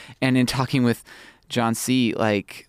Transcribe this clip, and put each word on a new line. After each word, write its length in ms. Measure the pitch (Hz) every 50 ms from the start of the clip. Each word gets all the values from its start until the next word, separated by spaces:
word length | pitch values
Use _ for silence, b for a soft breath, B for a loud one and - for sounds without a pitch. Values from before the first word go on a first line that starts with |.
| B B B B
And 160 | 139 131 131 127
in 80 | 123
talking 380 | - - 139 127 - - 135 123
with 200 | 120 110 - B B B B B B B B B -
John 240 | - 120 117 117 113
C, 400 | - - 127 127 131 120 110 -
like, 520 | - 110 107 104 101 - - - - -